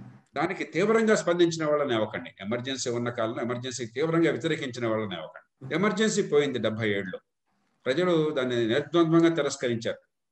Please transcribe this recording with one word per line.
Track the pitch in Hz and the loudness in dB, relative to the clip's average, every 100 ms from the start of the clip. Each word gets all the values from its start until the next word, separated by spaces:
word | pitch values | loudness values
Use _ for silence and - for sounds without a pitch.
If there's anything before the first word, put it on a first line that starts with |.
| - - _ | -12 -20 _
దానికి | 135 170 190 | -6 -4 -4
తీవ్రంగా | 143 156 202 226 220 | -6 -2 2 4 4
స్పందించిన | 214 175 175 170 160 | 2 2 4 4 2
వాళ్ళని | 156 147 139 | 0 0 2
అవ్వకండి, | 113 107 95 82 - | 0 0 -4 -10 -12
ఎమర్జెన్సీ | 98 123 127 131 127 | -6 -4 -4 -6 -4
ఉన్న | 120 120 | -2 -2
కాలంలో | 120 113 135 | -2 -4 -2
ఎమర్జెన్సీ | 117 120 127 123 117 | -4 -4 -6 -8 -8
తీవ్రంగా | 131 160 165 160 | -4 0 4 2
వ్యతిరేకించిన | 120 156 151 139 123 117 | 2 -2 -4 -6 -4 -2
వాళ్ళని | 110 107 87 | -2 -2 -8
అవ్వకండి. | 78 - _ _ 135 | -12 -16 _ _ -6
ఎమర్జెన్సీ | 160 208 185 220 190 | 0 0 2 0 0
పోయింది | 170 147 143 120 | 2 2 2 0
డెబ్బై | 110 110 110 | -2 0 0
ఏడులో, | 101 92 - _ _ _ _ _ _ 127 | -2 -4 -10 _ _ _ _ _ _ -4
ప్రజలు | 139 180 165 156 | 0 2 2 2
దాన్ని | 135 127 120 113 | 0 0 0 2
నిర్ద్వంద్వంగా | 131 147 170 165 165 165 | 0 0 2 4 6 6
తిరస్కరించారు. | 160 139 - 127 113 110 - _ _ _ | 4 -2 -2 -2 -2 -4 -6 _ _ _